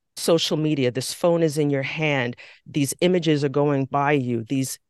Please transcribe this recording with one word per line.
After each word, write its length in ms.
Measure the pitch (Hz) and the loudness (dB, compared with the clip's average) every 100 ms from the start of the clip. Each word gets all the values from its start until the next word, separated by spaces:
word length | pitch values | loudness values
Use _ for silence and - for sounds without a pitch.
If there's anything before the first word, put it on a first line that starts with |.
| _ - | _ -6
social 420 | - 165 - 160 | 0 2 2 0
media? 340 | 156 147 123 | 0 0 0
This 220 | 120 - | -2 -6
phone 300 | - 175 170 | -2 2 2
is 140 | 165 147 | 2 0
in 120 | 147 | 0
your 140 | 139 | 0
hand. 520 | 135 151 156 139 120 120 - - - | -4 -4 0 0 -2 -6 -16 -20 -8
These 280 | 156 139 - | -2 -2 0
images 420 | 180 175 160 151 | 2 2 2 2
are 60 | 143 | 2
going 360 | 139 147 139 131 | 0 0 0 0
by 280 | 143 143 | 0 2
you. 300 | 151 123 117 | 0 0 -4
These 360 | 110 135 131 - _ | -2 -4 -4 -8 _